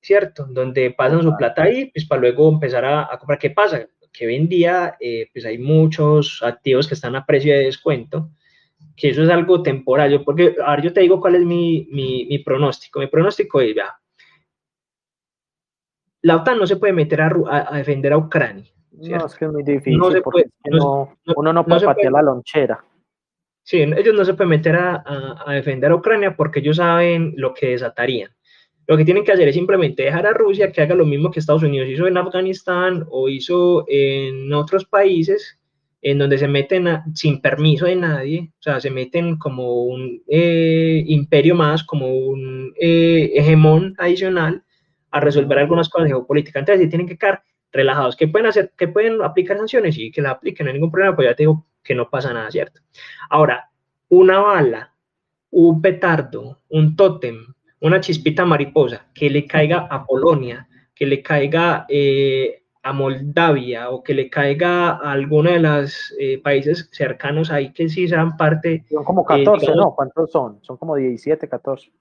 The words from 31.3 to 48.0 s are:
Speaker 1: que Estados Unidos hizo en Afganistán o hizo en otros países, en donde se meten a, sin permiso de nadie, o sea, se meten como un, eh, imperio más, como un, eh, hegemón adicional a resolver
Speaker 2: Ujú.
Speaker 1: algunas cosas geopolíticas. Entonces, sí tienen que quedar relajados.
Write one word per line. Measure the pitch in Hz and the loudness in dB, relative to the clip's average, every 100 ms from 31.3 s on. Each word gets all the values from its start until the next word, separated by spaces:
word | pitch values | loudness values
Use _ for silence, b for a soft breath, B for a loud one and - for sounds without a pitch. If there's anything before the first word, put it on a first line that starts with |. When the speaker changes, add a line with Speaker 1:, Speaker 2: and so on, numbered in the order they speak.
Speaker 1:
que | - | -2
Estados | 156 156 | 0 2
Unidos | 156 139 131 | 2 0 -4
hizo | 131 180 | -2 0
en | 180 | 0
Afganistán | 185 185 185 185 - 180 185 180 160 | -2 -4 -4 -6 -4 -2 0 -2 -6
o | 131 135 | -4 -4
hizo | 135 131 180 175 175 - | -4 -2 2 2 2 0
en | 139 139 139 135 135 135 | 0 0 -2 -6 -8 -4
otros | 147 151 190 | -4 0 -2
países, | 190 202 196 175 165 - - _ _ _ _ _ | 0 2 2 2 0 -2 -6 _ _ _ _ _
en | 139 143 | -4 0
donde | 139 139 | 2 2
se | 143 | 2
meten | 143 139 185 175 | 0 0 0 0
a, | 160 160 | -2 -6
sin | 156 165 131 | -4 -4 0
permiso | 143 127 156 139 175 | -2 0 2 2 0
de | 180 | 0
nadie, | 170 147 135 165 165 _ | -2 -4 -4 -6 -8 _
o | |
sea, | 151 131 | -6 -4
se | 135 | -4
meten | 131 127 170 170 160 | -6 -4 -4 -4 -4
como | 156 127 123 123 | -6 -6 -4 -4
un, | 123 127 131 117 - | -4 -6 -10 -12 -2
eh, | 151 170 165 165 160 160 160 156 | 0 2 2 2 2 2 0 0
imperio | 151 143 147 151 175 | 0 2 4 4 4
más, | 147 156 156 | 2 0 -4
como | 147 127 | -6 -2
un, | 131 131 135 131 131 131 - | -2 -2 -6 -8 -12 -12 -2
eh, | 170 165 165 165 151 135 | 0 2 4 2 2 2
hegemón | 147 156 156 156 190 190 | 4 6 8 6 2 -4
adicional | 180 185 190 180 160 180 _ _ _ _ _ | -2 0 -2 -2 -2 -6 _ _ _ _ _
a | 147 | 0
resolver | 147 143 143 139 | 2 2 2 2
Speaker 2:
Ujú. | |
Speaker 1:
algunas | 147 170 160 | 2 2 0
cosas | 170 156 | 0 0
geopolíticas. | 131 127 147 151 139 | 0 -2 -2 -2 -6
Entonces, | 143 196 | 2 2
sí | 165 | 2
tienen | 165 180 | 0 -6
que | 175 | -2
quedar | 202 190 _ _ _ | -2 -2 _ _ _
relajados. | 135 135 135 | 0 0 2